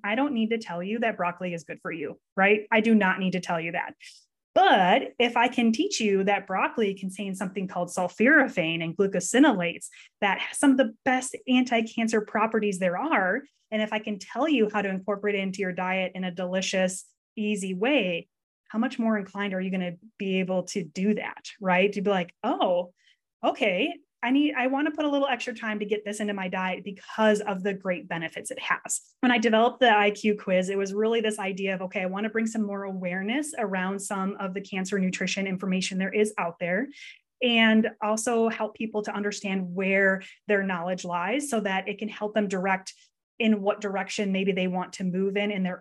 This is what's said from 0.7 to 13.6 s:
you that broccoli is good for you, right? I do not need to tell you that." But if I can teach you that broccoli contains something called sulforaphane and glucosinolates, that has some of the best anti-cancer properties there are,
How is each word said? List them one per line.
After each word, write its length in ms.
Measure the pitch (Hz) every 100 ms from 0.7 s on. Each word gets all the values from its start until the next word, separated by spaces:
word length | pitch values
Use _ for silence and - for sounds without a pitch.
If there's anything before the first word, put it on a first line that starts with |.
| 175
you 160 | 190 226
that 180 | 226 185
broccoli 380 | 175 175 185
is 100 | 170
good 160 | 151 156
for 120 | 180
you, 280 | 170 143 - _ -
right? 300 | 196 214 208
I 100 | 226
do 140 | 220
not 240 | 220 190 196
need 140 | 190
to 80 | 180
tell 200 | 180 170
you 120 | 165
that." 220 | 175 - - - - _ _ _
But 600 | - 381 233 180 247 - -
if 200 | 240 233
I 100 | 247
can 240 | 247 233
teach 280 | 226 392 -
you 240 | 214 196
that 220 | 196 196 190
broccoli 460 | 190 302 277 202
contains 460 | 196 190 185 202 190
something 280 | 190 202 185
called 220 | 180 175
sulforaphane 920 | - 180 - 226 311 262 - 160 165
and 120 | 165
glucosinolates, 920 | 160 196 190 180 233 302 196 170 - - - - -
that 180 | 202 185
has 180 | - -
some 140 | 285
of 40 | 262
the 180 | 262 -
best 300 | 269 254 262 - -
anti-cancer 760 | 254 247 226 226 - 226 226
properties 560 | 208 220 220 226 208 180
there 200 | 185 180
are, 440 | 285 254 185 233 - _